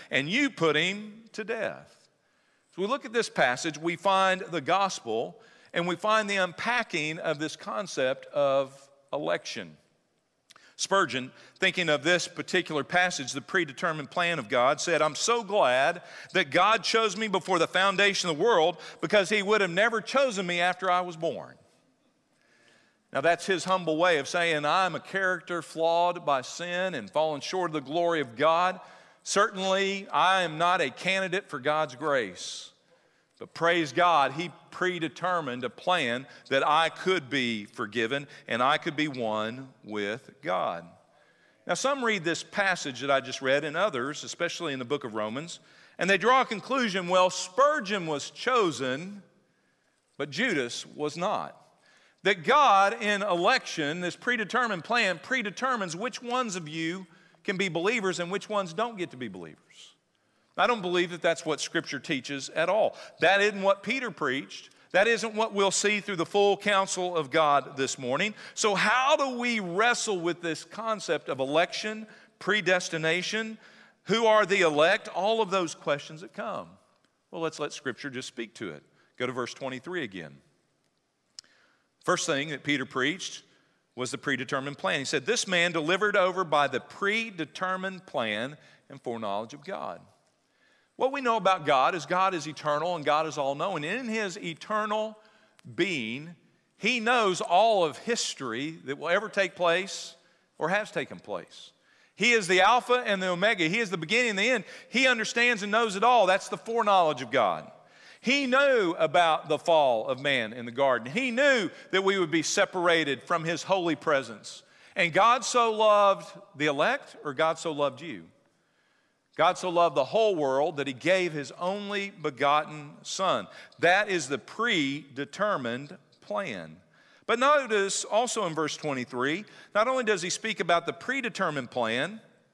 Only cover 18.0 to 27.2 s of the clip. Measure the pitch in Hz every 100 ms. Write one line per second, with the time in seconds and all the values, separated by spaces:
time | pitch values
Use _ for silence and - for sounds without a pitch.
18 | 202 190 185 151 220 196 160 170 - -
19 | 160 208 185 214 196 214 185 170 226 226
20 | - 262 277 196 180 175 175 175 185 180
21 | 180 160 160 104 64 - _ _ _ _
22 | _ _ _ _ _ _ _ _ _ _
23 | _ 135 156 170 - 180 185 190 165 156
24 | 180 156 - 175 170 151 147 175 185 151
25 | - 190 190 180 - 175 151 156 165 170
26 | 175 175 147 135 127 - 175 180 185 147
27 | 98 147